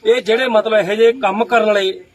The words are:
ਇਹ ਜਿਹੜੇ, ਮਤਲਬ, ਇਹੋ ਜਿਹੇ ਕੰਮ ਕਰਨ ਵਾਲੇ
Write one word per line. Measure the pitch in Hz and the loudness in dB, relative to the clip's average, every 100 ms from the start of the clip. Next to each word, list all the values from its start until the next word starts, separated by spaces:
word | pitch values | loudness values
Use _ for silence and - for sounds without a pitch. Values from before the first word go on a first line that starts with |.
| 214 | 0
ਇਹ | 247 | -2
ਜਿਹੜੇ, | 196 226 262 | 0 -2 0
ਮਤਲਬ, | 220 214 214 | 0 0 0
ਇਹੋ | 180 214 | 0 2
ਜਿਹੇ | 233 | 2
ਕੰਮ | 247 202 202 233 | 2 -2 -2 0
ਕਰਨ | 233 214 | 0 2
ਵਾਲੇ | 208 190 185 - | 0 -2 -6 -16